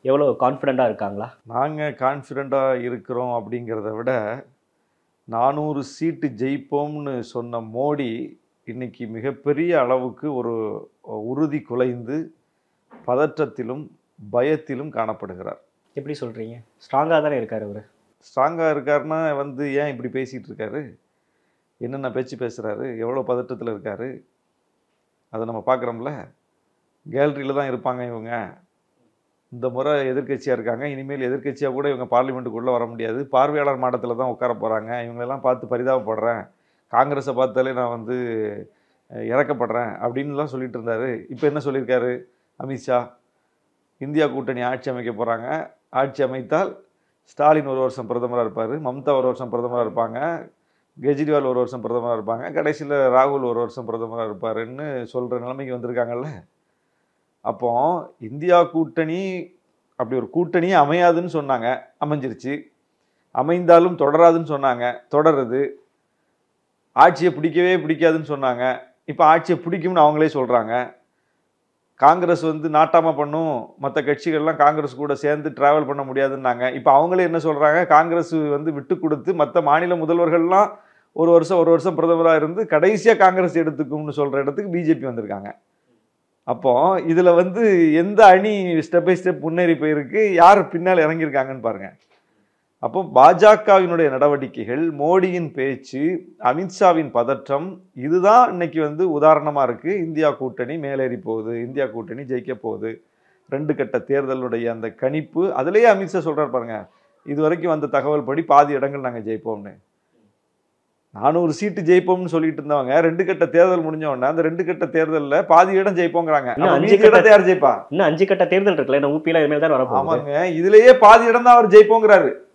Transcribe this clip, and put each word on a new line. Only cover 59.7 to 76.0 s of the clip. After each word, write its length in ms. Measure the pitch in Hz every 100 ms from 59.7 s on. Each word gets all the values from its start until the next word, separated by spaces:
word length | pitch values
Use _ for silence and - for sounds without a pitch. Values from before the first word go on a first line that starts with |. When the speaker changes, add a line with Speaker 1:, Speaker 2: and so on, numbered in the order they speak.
| _ _ _
Speaker 2:
அப்படி 240 | 120 127
ஒரு 100 | 113
கூட்டணியே 400 | 160 170 180 170
அமையாதுன்னு 540 | 185 143 170 175 170 180
சொன்னாங்க, 460 | 156 139 127 113 127 - _ 147
அமைஞ்சிருச்சு. 540 | 151 131 113 127 143 - _ _ _ _ _ _
அமைந்தாலும் 680 | - 139 175 175 170 175 170
தொடராதுன்னு 520 | 143 151 170 165 160
சொன்னாங்க, 460 | 147 139 123 120 120 _
தொடருது. 580 | 143 151 147 123 127 139 - _ _ _ _ _ _ _ _ _ _ _
ஆட்சியை 400 | - 156 170 180
பிடிக்கவே 440 | 160 160 160 180 185
பிடிக்காதுன்னு 480 | 156 160 165 160 147
சொன்னாங்க, 500 | 143 135 120 127 123 - _
இப்ப 200 | - 151
ஆட்சியை 360 | 160 165 170 175
பிடிக்கும்னு 340 | 170 185 165 180
அவங்களே 300 | 151 151 156
சொல்றாங்க. 600 | 147 127 120 110 120 123 - _ _ _ _ _ _ _ _ _
காங்கிரஸ் 460 | _ 139 175 175 175
வந்து 280 | 160 156 156
நாட்டாம 480 | 151 160 170 165 143
பண்ணும், 580 | 147 156 160 131 110 _
மத்த 360 | 139 143 135 143
கட்சிகள்லாம் 340 | - 156 151 151
காங்கிரஸ் 400 | 147 156 143 123
கூட 180 | 147
சேர்ந்து 360 | 139 147 151 151
டிராவல் 360 | 123 143 151 135
பண்ண 180 | 139